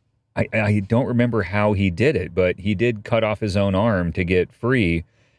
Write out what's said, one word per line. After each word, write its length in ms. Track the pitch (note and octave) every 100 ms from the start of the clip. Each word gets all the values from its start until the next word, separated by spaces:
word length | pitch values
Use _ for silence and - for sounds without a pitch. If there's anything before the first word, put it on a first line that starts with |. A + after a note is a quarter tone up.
| _ _ _
I, 140 | - G#2+
I 280 | A2 G#2 G#2
don't 260 | F#2+ A#2 B2
remember 360 | A#2+ A#2+ A2+
how 300 | E2+ G#2 G#2+
he 160 | G2 F#2+
did 280 | E2+ C3+ A2+
it, 180 | F2
but 240 | F2 F2+ F2
he 160 | G2
did 300 | G2 A#2+ G#2+
cut 180 | - A2+
off 160 | G#2+ G#2
his 160 | G#2 G2+
own 200 | G2 F#2+
arm 360 | A#2 F#2+ E2+
to 100 | F#2
get 280 | F2 F#2 E2+
free 520 | _ A#2 C3 F2 E2 - _ _